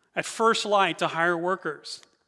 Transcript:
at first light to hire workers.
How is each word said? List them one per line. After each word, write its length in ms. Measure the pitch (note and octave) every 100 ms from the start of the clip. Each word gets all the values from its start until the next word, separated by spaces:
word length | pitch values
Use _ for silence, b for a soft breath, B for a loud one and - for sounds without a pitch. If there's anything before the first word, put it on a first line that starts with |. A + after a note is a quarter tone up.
| b -
at 80 |
first 400 | - - A3+ A3
light 340 | G#3+ G3+ F#3 D#3
to 100 | E3+
hire 280 | D#3 E3+ E3+
workers. 640 | F3 F#3 F3 C#3 - - - _